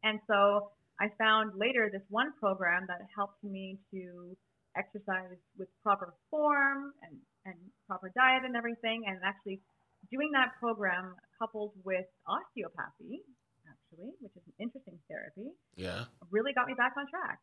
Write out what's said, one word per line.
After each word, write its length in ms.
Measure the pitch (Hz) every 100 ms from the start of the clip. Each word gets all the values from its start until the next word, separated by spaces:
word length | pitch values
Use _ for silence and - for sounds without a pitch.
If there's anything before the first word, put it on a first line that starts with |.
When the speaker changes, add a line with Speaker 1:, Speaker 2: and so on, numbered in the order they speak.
Speaker 1:
And 160 | 220 214 -
so 460 | 208 202 202 208 _ _ -
I 100 | 208 208
found 320 | 220 220 214 190
later 300 | 226 262 214
this 80 | 196 -
one 240 | 208 277 -
program 460 | 208 190 180 175 185
that 140 | 175 190 -
helped 280 | 202 _
me 340 | 208 190 190 196 _
to 420 | 190 180 175 175 185 _ _ _ -
exercise 640 | 196 208 196 185 185 180 _ -
with 100 | 185 _
proper 320 | 214 196 180 - _
form 640 | 302 302 285 277 277 285 - -
and, 160 | - _ _ 190
and 80 | 170 185 _ _
proper 240 | 185 185 247
diet 260 | 262 262
and 120 | 254 240
everything, 460 | 233 233 226 226 214
and 140 | 185
actually 380 | 185 196 - 190 _ _ _ _ -
doing 220 | 262 302
that 240 | 277 247 -
program 540 | 240 220 196 180 185 180 _ _
coupled 360 | 226 214 208 208 185
with 200 | 185 185 _ -
osteopathy, 960 | 214 370 - 180 - - _ - 285 403 254 _ _ 156
actually, 400 | 131 _ 160 208 370 226
which 80 | -
is 60 | -
an 40 | -
interesting 400 | 226 269 - 170 _
therapy, 460 | 160 - 170 240 370 _ -
Speaker 2:
Yeah. 300 | 92 87 120 _ 170
Speaker 1:
really 200 | 202 262
got 120 | 262 247
me 80 |
back 240 | 254 254 269
on 80 | 277
track. 320 | 359 359 -